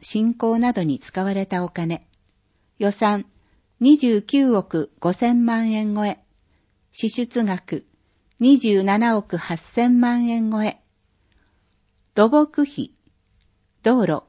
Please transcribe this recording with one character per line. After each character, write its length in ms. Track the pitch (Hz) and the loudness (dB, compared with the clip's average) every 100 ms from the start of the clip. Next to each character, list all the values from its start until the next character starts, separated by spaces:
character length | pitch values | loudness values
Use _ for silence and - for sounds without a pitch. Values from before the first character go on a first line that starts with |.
振 320 | - 214 226 | -6 -2 -2
興 240 | 233 226 226 | 0 -2 0
な 160 | 247 | 0
ど 80 | 226 | -2
に 160 | 160 131 | -2 -4
使 260 | - 185 | -6 -6
わ 80 | 190 | -4
れ 140 | 196 190 | -4 -4
た 180 | 185 | -6
お 60 | 175 | -6
金。 360 | - 165 170 _ _ _ _ _ _ _ - | -6 -6 -8 _ _ _ _ _ _ _ -4
予 120 | 202 | -4
算、 340 | 202 214 208 - _ _ _ _ - | 0 0 0 -6 _ _ _ _ 0
二 180 | 247 294 | 4 4
十 240 | 247 214 | 4 0
九 320 | 208 277 269 | 0 0 2
億 400 | 214 185 165 - - | 0 -2 -4 -6 -4
五 140 | 170 | -4
千 320 | 180 240 240 233 | -2 0 2 2
万 240 | 226 226 | 0 -2
円 240 | 214 214 | -2 -4
超 100 | 208 | -4
え。 180 | 208 - _ _ _ _ _ _ _ | -4 -6 _ _ _ _ _ _ _
支 160 | - 220 | -8 -6
出 360 | 240 240 240 | -4 -6 -2
額、 420 | 214 180 - 143 - _ _ _ _ - | -2 -4 -8 -10 -10 _ _ _ _ 0
二 180 | 240 277 | 4 4
十 240 | 226 202 | 4 2
七 340 | 196 208 233 214 | 2 2 2 0
億 220 | 208 170 | -2 -8
八 180 | - 170 | -6 -8
千 440 | - - 240 247 | -6 -2 2 4
万 280 | 240 240 233 | 2 0 -2
円 220 | 233 220 | -2 -2
超 120 | 214 | -2
え。 200 | 214 - _ _ _ _ _ _ _ _ _ _ _ _ _ | -4 -6 _ _ _ _ _ _ _ _ _ _ _ _ _
土 140 | - 220 | 0 2
木 340 | 294 302 - | 4 0 -2
費、 300 | 285 - 95 _ _ _ _ _ _ _ _ _ | -4 -4 -12 _ _ _ _ _ _ _ _ _
道 220 | 220 254 | 0 0
路、 200 | 180 151 | 0 -4